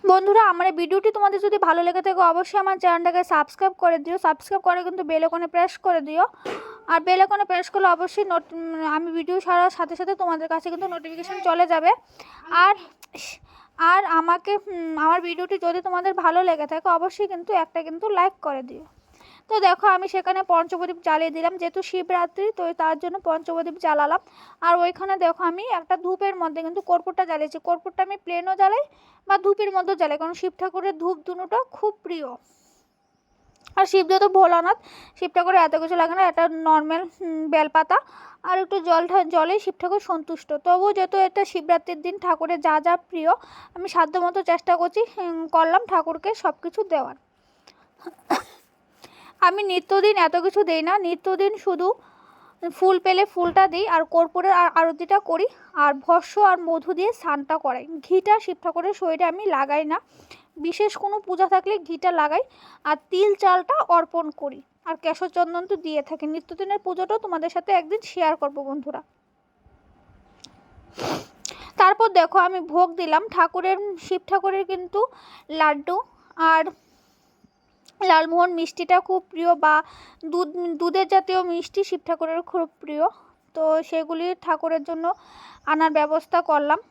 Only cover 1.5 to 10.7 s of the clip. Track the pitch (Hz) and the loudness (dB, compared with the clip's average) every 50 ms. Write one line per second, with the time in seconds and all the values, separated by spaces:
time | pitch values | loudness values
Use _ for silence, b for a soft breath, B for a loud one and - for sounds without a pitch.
1.5 | 415 403 381 330 320 339 349 349 349 370 359 381 381 359 359 339 330 349 370 - | 2 2 2 2 2 2 2 0 0 0 -2 0 2 4 4 4 4 2 -2 0
2.5 | - 403 381 392 381 359 - 359 339 339 339 349 339 359 359 359 359 302 294 - | 0 0 0 0 0 2 2 2 2 4 2 0 0 0 0 2 2 2 2 0
3.5 | - - 392 381 381 - 359 349 339 320 285 330 349 370 - 330 311 311 - - | -2 -2 -2 -2 0 2 2 2 2 2 -2 -4 -6 0 0 0 0 0 -4 -6
4.5 | 392 381 392 370 349 359 359 359 359 370 359 302 320 311 320 320 330 339 349 320 | -6 -2 0 0 0 0 -2 -6 -6 -6 -6 -2 0 0 0 0 -2 -4 -6 -2
5.5 | - 349 349 370 - - - 381 349 330 285 294 302 330 381 - B B B B | 0 0 0 0 -2 -4 -2 0 0 0 -2 -2 0 0 0 0 B B B B
6.5 | B 403 B B B B B - 330 330 320 359 370 370 381 392 415 403 403 392 | B -12 B B B B B -2 -2 0 2 2 4 4 4 2 2 -2 -2 -2
7.5 | 359 349 359 - - 403 381 359 349 330 359 359 - - 415 392 349 339 330 _ | -2 -4 -4 -4 -2 2 4 4 2 2 0 -6 -2 -4 -2 -2 -2 -4 -4 _
8.5 | 330 330 330 330 330 320 320 311 302 311 339 339 320 330 320 330 359 381 359 359 | -14 -12 -10 -10 -8 -6 -4 -4 -4 -4 -4 -4 -6 -6 -4 -4 -4 -4 0 0
9.5 | 359 349 349 370 359 - 339 302 339 - 370 359 392 403 381 349 330 320 320 320 | 2 4 4 2 0 -2 -6 -6 -6 -8 -4 -6 -4 -4 -2 -4 -4 -4 -4 -4
10.5 | 330 330 - 349 | -6 -6 -4 -6